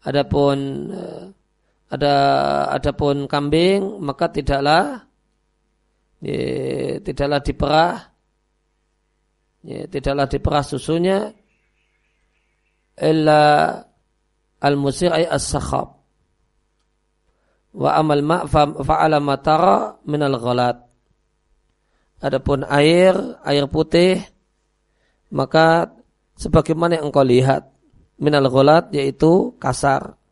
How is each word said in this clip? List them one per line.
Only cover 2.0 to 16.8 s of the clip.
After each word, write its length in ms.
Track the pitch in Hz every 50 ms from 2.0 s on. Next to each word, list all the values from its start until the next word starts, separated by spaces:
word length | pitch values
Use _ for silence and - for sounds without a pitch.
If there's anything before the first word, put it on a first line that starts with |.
| 143 143 143 139 139 139 139 139 139 - - - - 139
adapun 560 | 143 139 - 143 139 - 156 143 143 143 139
kambing, 720 | 135 - 147 143 143 147 160 170 185 196 202 196 196 220 202
maka 320 | 180 143 135 - 175 165
tidaklah, 800 | - 160 143 131 143 139 139 143 151 165 202 294 277 233 _ _ _ _ _ _ _ _ _ _ _ _ _ _ _ _ _ _ _ _ _ _ _ _
ya, 800 | 160 147 143 - 127 127 127 131 131 131 131 135 131 139 135 -
tidaklah 400 | - - 143 - 143 143 147 143
diperah, 520 | 139 - 135 - - 139 151 156 165 175 175 226 - _ _ _ _ _ _ _ _ _ _ _ _ _ _ _ _ _ _ _ _ _ _ _ _ _ _ _ _ _ _ _ _
ya, 240 | 165 - - - -
tidaklah 400 | - 143 131 139 139 143 139 131
diperah 320 | - 139 - - 151 147
susunya, 720 | 143 - - 131 - - 156 165 175 185 190 196 214 214 220 _ _ _ _ _ _ _ _ _ _ _ _ _ _ _ _ _ _ _ _ _ _ _ _ _ _ _ _ _ _ _ _
illa 480 | - - 151 160 160 156 156 151 151 151 151 147 147 78 - - - - _ _ _ _ _ _ _ _ _ _ _ _ _ _ _
al-musir 480 | - 143 143 143 139 139 131 - 180 180
ay 160 | 165 160 165
as-sakhab. 720 | 165 147 143 - - - 147 - - - - - - _ _ _ _ _ _ _ _ _ _ _ _ _ _ _ _ _ _